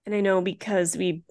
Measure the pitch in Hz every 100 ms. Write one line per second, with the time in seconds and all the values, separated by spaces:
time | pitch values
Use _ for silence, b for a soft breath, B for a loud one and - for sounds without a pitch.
0 | 202 208 196 190 185 190 214 196 170 165
1 | 180 165 -